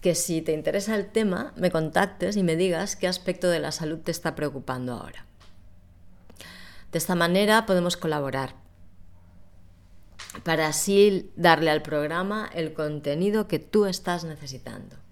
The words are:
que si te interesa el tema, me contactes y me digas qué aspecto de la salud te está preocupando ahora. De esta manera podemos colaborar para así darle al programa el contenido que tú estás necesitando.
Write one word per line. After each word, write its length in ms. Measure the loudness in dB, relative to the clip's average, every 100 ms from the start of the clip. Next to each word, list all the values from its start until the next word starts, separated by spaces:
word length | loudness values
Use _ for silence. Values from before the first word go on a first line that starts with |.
que 140 | 2
si 280 | 2 0 -2
te 100 | 0
interesa 420 | -2 0 -2 0
el 120 | -2 0
tema, 460 | 0 0 0 -4 0
me 160 | 0
contactes 640 | 2 2 2 2 0 -2 2
y 80 |
me 100 | 2
digas 400 | 2 2 2 -2
qué 140 | -2 -2
aspecto 420 | -2 -4 0 2
de 80 | 2
la 140 | 0
salud 260 | -4 -6 -6
te 140 | -6
está 240 | -4 -4 -4
preocupando 560 | -4 -6 -6 -6 -4
ahora. 340 | -6 -10 -14 -18 -20 -20 -20 -20 -20 -20 -20 -20 -20 -20 -20 -18 -18 -18 -18 -6
De 60 | -6
esta 180 | -2 2
manera 500 | 4 4 6 4 4
podemos 300 | 2 2 -2
colaborar 580 | -2 -2 -2 -4 -6 -8 -20 -20 -20 -20 -20 -20 -20 -20 -20 -20 -20 -20 -20 -20 -20 -18 -16 -10
para 240 | -2 2 2
así 640 | 0 2 8 8 6 -4
darle 360 | 2 6 6 4
al 120 | 2
programa 680 | 0 -2 -2 -2 -4 -4 -6
el 200 | -6 -6
contenido 760 | -4 -4 -4 -4 0 2 2 0
que 100 | -2
tú 280 | 2 4 4
estás 360 | 0 -2 -4
necesitando. 720 | -4 -10 -12 -12 -12 -14 -14 -18 -20